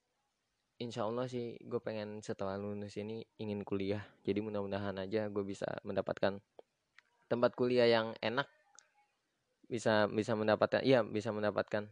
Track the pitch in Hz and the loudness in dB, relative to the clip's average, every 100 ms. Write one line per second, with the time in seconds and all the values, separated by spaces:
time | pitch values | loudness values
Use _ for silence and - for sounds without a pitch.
0 | _ _ _ _ _ _ _ - 120 120 | _ _ _ _ _ _ _ -12 -10 -4
1 | 107 120 127 123 120 - 117 117 - 110 | -2 -2 -4 -6 -8 -10 -6 -6 -4 -6
2 | 104 107 107 107 98 98 101 104 101 101 | -6 -8 -8 -6 -4 -4 -4 -6 -8 -8
3 | 104 113 - - 107 104 98 101 98 104 | -8 -8 -12 -10 -6 -4 -2 -2 0 -2
4 | 101 _ - 101 107 104 98 98 101 95 | -4 _ -2 -2 -2 -4 -4 -4 -4 -4
5 | 95 107 107 101 98 98 - - 101 98 | -2 -2 -2 -4 -4 -4 -6 -6 -4 -2
6 | - - 101 101 _ _ - _ _ - | -2 0 0 -2 _ _ -20 _ _ -20
7 | _ _ - 120 123 - 123 123 117 113 | _ _ -4 2 2 4 2 6 6 6
8 | 113 110 110 123 139 _ _ - _ _ | 2 -2 -2 -2 -4 _ _ -20 _ _
9 | _ _ _ _ _ _ - 113 117 107 | _ _ _ _ _ _ -8 -2 2 4
10 | 104 110 107 110 107 107 107 107 127 127 | 4 2 0 0 4 4 4 4 4 4
11 | - 107 110 107 104 101 - 107 104 | 4 -2 -2 -2 0 0 0 -2 -4